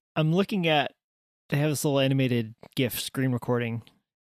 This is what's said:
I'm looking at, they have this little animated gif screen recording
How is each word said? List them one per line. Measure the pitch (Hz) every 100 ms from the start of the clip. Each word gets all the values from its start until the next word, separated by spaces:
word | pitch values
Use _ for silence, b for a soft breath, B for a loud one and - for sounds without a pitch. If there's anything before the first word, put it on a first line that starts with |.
| _ -
I'm | 156 170
looking | 196 208 165
at, | 151 131 _ _ _ _ _ -
they | 143
have | 151
this | 143 156
little | 139
animated | 135 135 131 120 110 113 - -
gif | 123 -
screen | - - 131
recording | 123 - 120 120 117 - _ _ _